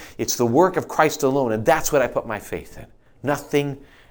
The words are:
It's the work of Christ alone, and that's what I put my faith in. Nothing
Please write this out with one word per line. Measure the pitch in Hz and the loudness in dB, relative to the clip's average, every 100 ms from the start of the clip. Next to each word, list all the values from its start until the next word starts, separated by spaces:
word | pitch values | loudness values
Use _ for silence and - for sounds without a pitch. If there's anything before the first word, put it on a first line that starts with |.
| - - | -16 -8
It's | 113 - | -6 0
the | 120 | 2
work | 123 185 175 | 4 4 2
of | - | -2
Christ | - 156 151 | 2 2 2
alone, | 135 143 123 | 0 2 0
and | 110 107 | 0 2
that's | 160 - | 2 2
what | 147 | 2
I | 120 | 0
put | - | -2
my | 117 107 | -6 -10
faith | - 90 - - | -8 -10 -10 -18
in. | - - _ _ | -20 -20 _ _
Nothing | 127 143 - 147 143 139 - - - | -4 -4 0 0 0 -6 -14 -20 -20